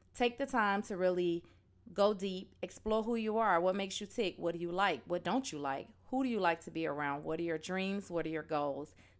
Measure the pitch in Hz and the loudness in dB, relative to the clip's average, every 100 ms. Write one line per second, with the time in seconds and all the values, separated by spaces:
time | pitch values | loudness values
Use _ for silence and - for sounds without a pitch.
0 | _ - 240 240 277 247 208 196 208 185 | _ 0 0 2 0 2 2 2 -2 2
1 | 185 180 175 170 - - _ _ - 175 | 2 4 2 0 -4 -18 _ _ -8 2
2 | 202 208 196 185 - - 185 - 220 220 | 2 2 -2 -4 -8 -10 -10 -6 0 0
3 | 220 233 220 214 220 170 185 196 190 - | 2 0 0 2 4 6 4 2 -2 -6
4 | 202 - 190 - 170 170 170 180 196 143 | -6 -2 -2 0 -2 -2 -2 2 2 2
5 | - 175 175 233 262 151 143 139 - - | -2 -2 0 -2 -2 -4 -4 -4 -8 -18
6 | - 254 269 220 175 165 - 165 160 147 | -4 -2 0 2 2 2 -2 -4 -2 -2
7 | 147 143 156 160 170 160 160 190 190 202 | -2 -2 -4 -2 -2 -4 -4 -2 -2 -2
8 | 196 170 156 160 151 151 147 139 151 - | -4 -4 -2 -4 -2 -2 0 -2 -8 -14
9 | - - | -20 -10